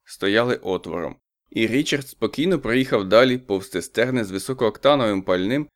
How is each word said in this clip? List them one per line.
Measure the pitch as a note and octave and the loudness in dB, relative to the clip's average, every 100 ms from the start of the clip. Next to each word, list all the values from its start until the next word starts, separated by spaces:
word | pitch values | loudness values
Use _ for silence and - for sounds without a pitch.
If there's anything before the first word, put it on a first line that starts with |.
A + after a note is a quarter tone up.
стояли | - - G2 G#2 A#2+ B2 | -20 -4 2 2 2 0
отвором. | - F2+ - F2 D#2+ - _ _ _ | -2 -4 -4 -6 -6 -10 _ _ _
І | - A2 | -2 0
Річард | A#2+ - C#3+ C3 | 0 0 -4 -6
спокійно | - A2 A#2 D#3+ F3+ | -6 -4 -2 0 0
проїхав | A2 A#2+ C3 A#2+ F#2+ | 0 0 0 0 4
далі | G#2+ C3 B2 | 6 6 2
повз | - G2 F#2 | -2 -4 -4
цистерни | F2+ - - B2 B2+ | -8 -4 -2 0 0
з | G#2 | -4
високооктановим | F#2+ - C3 A2+ - C#3 D3 A#2 G2 | -6 -6 -2 -2 0 2 2 2 0
пальним | F#2+ F2+ F#2+ C3+ D3+ | 0 0 0 -2 -4